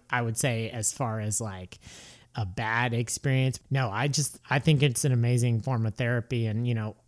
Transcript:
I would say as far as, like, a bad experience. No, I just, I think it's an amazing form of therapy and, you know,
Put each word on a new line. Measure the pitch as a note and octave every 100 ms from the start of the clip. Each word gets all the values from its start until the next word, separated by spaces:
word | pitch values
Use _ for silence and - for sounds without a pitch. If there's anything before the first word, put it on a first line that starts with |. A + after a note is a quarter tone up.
| -
I | B2
would | A#2 A2
say | C#3 A2+ A2
as | A#2+ G#2+
far | - A#2+ A2
as, | G#2+ G#2
like, | G#2+ F#2 F2+ - - - - - - -
a | G2
bad | G2 A2 A#2 B2
experience. | A#2 A#2 - C#3 C3 C3 - -
No, | C3+ A#2+
I | G#2 D3
just, | D3 C3+ - -
I | C3
think | D#3+ C#3+
it's | C#3+ A#2+
an | D3
amazing | B2 A#2+ B2 B2 A2+
form | C3 A#2+
of | A2 -
therapy | A#2+ B2 - A#2+ A2
and, | G#2+ B2
you |
know, | A2+ G#2+ -